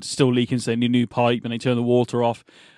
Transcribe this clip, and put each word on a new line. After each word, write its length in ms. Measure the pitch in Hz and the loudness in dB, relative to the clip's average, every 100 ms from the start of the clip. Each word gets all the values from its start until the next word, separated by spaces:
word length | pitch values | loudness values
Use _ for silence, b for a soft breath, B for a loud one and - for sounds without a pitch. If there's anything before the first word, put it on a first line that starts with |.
still 280 | - - 131 | -6 0 2
leaking, 280 | 123 120 127 | 2 0 -2
so 100 | 117 | -2
they 60 | 117 | -2
need 100 | 120 | 2
a 40 | |
new 180 | 123 117 | 0 0
pipe, 340 | - 120 120 | 0 0 0
and 80 | 117 | -4
they 60 | 117 | -6
turn 180 | 135 120 | -2 0
the 40 | |
water 400 | 120 123 120 120 | 2 2 2 0
off. 220 | 117 117 _ b b | -2 -4 _ b b